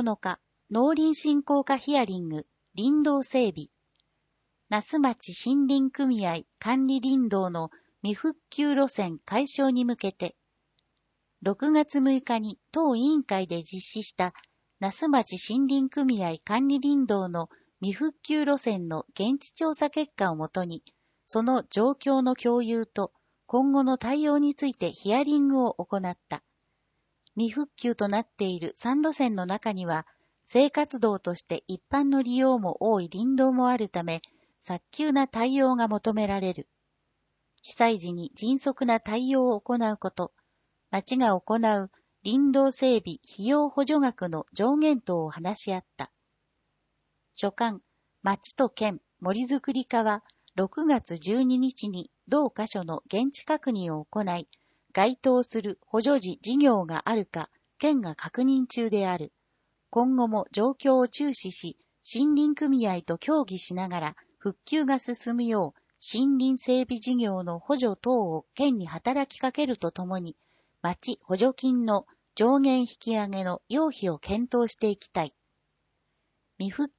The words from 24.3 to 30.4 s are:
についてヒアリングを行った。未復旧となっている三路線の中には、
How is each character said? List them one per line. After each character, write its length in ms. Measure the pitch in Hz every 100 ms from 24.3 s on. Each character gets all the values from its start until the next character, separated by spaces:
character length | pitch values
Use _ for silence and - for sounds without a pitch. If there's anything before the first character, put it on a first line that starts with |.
| 294
に 180 | 294 277
つ 100 | 285
い 80 |
て 160 | 233 170
ヒ 240 | - 196
ア 80 | 233
リ 160 | 294 294
ン 80 | 277
グ 180 | 269
を 100 | 247
行 240 | - 175 202
っ 200 | 185 180 _
た。 140 | 147 - _ _ _ _ _ _ _ _ -
未 140 | 226
復 200 | 233 294 -
旧 180 | 240
と 140 | 226 202
な 140 | 202
っ 40 | 233
て 180 | - 190
い 120 | 180
る 140 | 160
三 260 | - 233 277
路 120 | 311
線 240 | 302 254 202
の 100 | 180
中 260 | 202 226
に 140 | 190 175
は、 220 | 160 - _ _ _